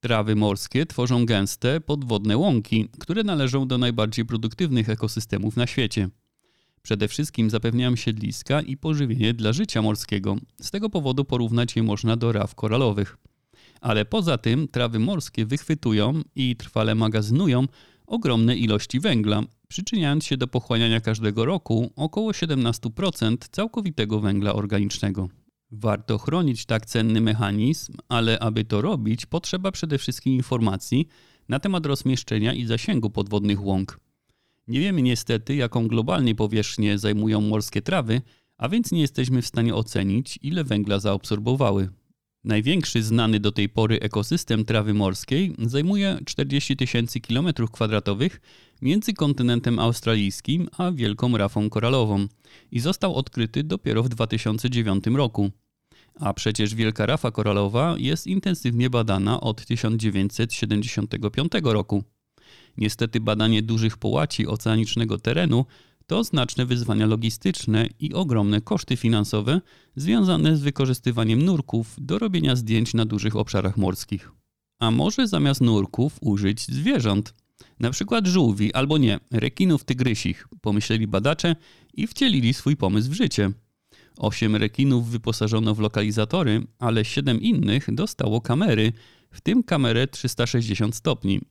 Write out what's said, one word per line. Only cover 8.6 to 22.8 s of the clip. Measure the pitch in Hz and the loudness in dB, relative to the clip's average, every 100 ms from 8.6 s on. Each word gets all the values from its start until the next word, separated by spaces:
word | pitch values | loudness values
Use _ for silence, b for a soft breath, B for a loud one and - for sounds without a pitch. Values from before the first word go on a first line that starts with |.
i | - 135 | -2 -6
pożywienie | 160 151 139 117 110 | -4 -2 0 2 0
dla | 117 107 | 2 0
życia | 123 208 117 | 0 0 0
morskiego. | 104 107 - 104 98 98 - _ | 0 0 -2 -4 -2 -4 -6 _
Z | - | -8
tego | 196 214 | -4 -4
powodu | 196 139 131 | -2 -2 -2
porównać | 139 123 117 117 120 - | 0 0 0 0 0 0
je | |
można | 113 104 113 117 | 0 0 0 2
do | 117 | 2
raf | 107 101 | 0 -2
koralowych. | - 107 113 131 101 101 - _ _ _ b b b | -4 -2 2 2 0 -4 -6 _ _ _ b b b
Ale | - 107 | -2 0
poza | 107 220 170 127 | 0 0 0 0
tym | 117 123 156 | 0 0 0
trawy | - 120 117 | -2 -2 0
morskie | 113 196 - - 110 | 0 -2 -4 -4 -2
wychwytują | 143 - 156 - 107 107 156 151 | -4 -2 -2 2 2 2 0 -6
i | - 127 120 | -4 -2 -2
trwale | - - 110 | -4 -2 0
magazynują | 110 110 110 107 123 185 123 135 b b b b | 2 2 0 2 2 4 2 0 b b b b
ogromne | 240 196 117 113 120 | -2 0 4 4 4
ilości | 113 107 - 127 | 2 0 0 -2
węgla, | 196 123 107 104 - _ _ | 0 2 2 0 -2 _ _
przyczyniając | - 190 226 156 147 | -8 -4 0 0 0
się | - 135 | -2 -4
do | 127 | -2
pochłaniania | 127 - 113 117 113 | -4 -2 0 2 2
każdego | 113 110 110 104 | 0 -2 -2 0
roku | 117 185 - 113 117 - | 0 -2 0 0 0 -4
około | 156 202 220 | -4 -2 -2
siedemnastu | 202 170 139 120 117 | -2 -2 0 0 -2